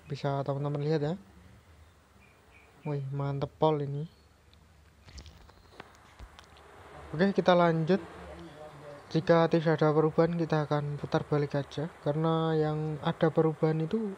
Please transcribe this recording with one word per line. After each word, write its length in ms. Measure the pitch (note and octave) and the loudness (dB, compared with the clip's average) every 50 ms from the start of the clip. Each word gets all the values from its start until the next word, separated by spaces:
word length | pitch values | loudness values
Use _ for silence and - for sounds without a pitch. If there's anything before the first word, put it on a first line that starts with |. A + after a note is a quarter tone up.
| - - | -12 -12
bisa 320 | D3 - - C#3+ C#3 C#3 C3+ C#3 | -10 -4 -4 -2 -2 -2 -2 -4
teman-teman 400 | C#3 C#3 C#3+ D3 D3 C#3+ D3 D3+ | -4 -4 -4 -4 -4 -4 -2 -2
lihat 160 | D#3+ D3+ C#3+ | 0 0 0
ya. 100 | D3+ F3+ G3+ - - - - - - - - _ - - - - - _ _ _ _ _ - - - _ _ _ - - - - - - - - D#3 | -2 -4 -6 -10 -18 -20 -20 -20 -20 -20 -20 _ -20 -20 -20 -20 -20 _ _ _ _ _ -20 -20 -20 _ _ _ -20 -20 -20 -20 -20 -20 -14 -8 -6
Wih, 160 | D3 C#3+ C3+ C3+ | -6 -6 -6 -6
mantep 400 | C#3+ C#3 C#3 C#3 C#3 C#3 C#3 - - - | -6 -4 -4 -4 -2 -4 -4 -6 0 2
pol 240 | D#3 D#3 D#3 D3 C#3+ | 2 2 4 2 -2
ini. 240 | C#3 C#3 C#3+ D#3 F3 - _ _ _ _ _ _ _ - - - _ _ - _ - _ _ _ - - - - - - - - - - - - - - - - - - - - - - - - - - - - - - - - - - - - - - - - - | -4 -6 -6 -8 -10 -12 _ _ _ _ _ _ _ -20 -20 -20 _ _ -20 _ -20 _ _ _ -20 -20 -18 -18 -18 -20 -20 -20 -20 -20 -20 -20 -20 -20 -20 -20 -20 -20 -20 -20 -20 -20 -20 -20 -20 -20 -20 -20 -20 -20 -20 -20 -20 -20 -20 -20 -20 -20 -20 -16 -12
Oke, 240 | - D3+ F#3 G3+ F#3+ | -2 0 0 2 2
kita 180 | - F3 F#3 F3+ | 2 4 6 6
lanjut. 460 | F3 F3 E3+ D#3+ E3 D#3+ D#3 F#3 G3 - - - - - - - - E3+ E3 - - D3+ D3+ - - - - - - - - | 6 6 4 4 2 2 2 0 0 0 -6 -14 -18 -18 -18 -16 -16 -18 -18 -18 -18 -18 -18 -18 -20 -18 -18 -18 -20 -18 -4
Jika 400 | - D#3+ - - E3+ E3 E3 D#3+ | -4 -2 4 6 6 6 6 4
tidak 320 | E3+ E3+ D#3 E3+ D#3 - D#3 | 2 2 2 2 2 4 2
ada 80 | D#3 | 4
perubahan, 480 | D3 D#3 D#3 D#3 - - E3 E3+ E3+ E3+ | 4 4 2 2 4 2 2 2 2 -2
kita 240 | E3 D#3 D#3+ D#3 D3+ | -2 0 0 0 0
akan 320 | - D3+ D3 D3 C#3+ D3 | 0 -2 -2 -2 -4 -6
putar 320 | C#3+ - - - D#3 D3+ - | -8 -6 -2 -2 -2 0 0
balik 320 | D3+ D3 D3 C#3 - C#3+ | 0 0 0 0 -2 -4
aja. 320 | C3+ - - - D3 E3+ - - - D3+ | -6 -6 -8 -8 -8 -8 -10 -6 -4 -2
Karena 480 | C#3+ D#3 D#3+ E3 E3 D#3+ D#3+ D#3+ D#3+ | -2 0 0 0 0 0 0 0 2
yang 480 | D#3 D#3 D3+ D3+ D#3 D#3 D#3 D#3 C#3+ - | 2 2 0 0 -2 -4 -4 -6 -4 -4
ada 240 | E3 D#3+ - - D#3+ | -4 0 2 0 2
perubahan 540 | - E3 D#3+ D#3+ D3+ - - D#3+ D#3 D#3+ D#3+ | 4 4 2 2 2 2 0 0 2 0 -2
itu, 320 | D#3+ - A3+ A3 G3+ F#3+ | -2 -2 -4 -4 -6 -8